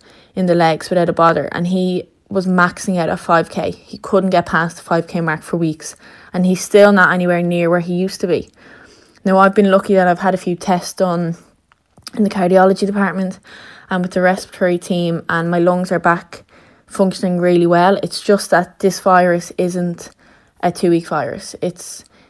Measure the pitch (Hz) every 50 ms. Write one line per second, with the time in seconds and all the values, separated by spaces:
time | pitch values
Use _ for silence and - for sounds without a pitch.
0 | _ _ - _ _ _ - 196 185 175 170 175 170 160 156 151 - - 185 180
1 | 170 170 165 - 165 165 160 156 139 - - - 175 175 185 185 185 185 180 180
2 | - _ _ _ _ - 202 196 180 185 185 180 175 180 - - - 208 185 175
3 | 160 - - 175 - - 175 165 160 - - 185 - - - - - - - -
4 | - - - 190 190 190 185 175 170 - - 160 165 165 - - - - 170 165
5 | 165 - - 175 165 160 156 151 - - - 170 170 160 156 - - - - _
6 | - - - - - - - 180 180 185 185 175 - - - 202 202 208 202 196
7 | 180 147 175 180 180 175 175 175 175 175 175 175 170 165 175 175 170 175 180 175
8 | 185 190 - - - 180 160 117 - - _ _ - - - - - - - _
9 | _ _ _ _ - 190 190 190 190 196 196 220 202 196 190 196 - - 196 190
10 | 180 180 175 175 190 185 185 185 - 185 175 175 - - 180 175 - - - -
11 | 190 180 170 175 175 165 170 - - _ _ _ _ _ _ _ _ _ _ _
12 | - - - - 208 202 - 196 180 180 185 185 185 190 190 - 202 190 202 202
13 | 202 180 156 190 190 185 185 - _ - - - - - - - - - 190 180
14 | 180 180 - 190 180 180 190 190 - - - - 196 180 175 175 - - 185 180
15 | 175 170 170 165 - - 170 165 165 170 175 175 170 180 180 180 180 - 185 170
16 | - 175 170 170 - - - - - _ _ - _ _ _ _ _ _ - -
17 | 196 190 180 - - 185 180 180 180 180 180 175 175 170 175 175 175 190 - -
18 | - 175 - - - - 202 202 - - 190 170 180 - - - - 190 185 -
19 | - 196 185 180 180 180 170 175 175 - - - 180 180 180 180 180 175 170 -
20 | - - _ _ _ _ _ _ _ _ _ _ - 175 170 - - 175 170 165
21 | 170 - 170 151 131 - - - - - - - - 180 175 - - - - -
22 | - _ _ _ _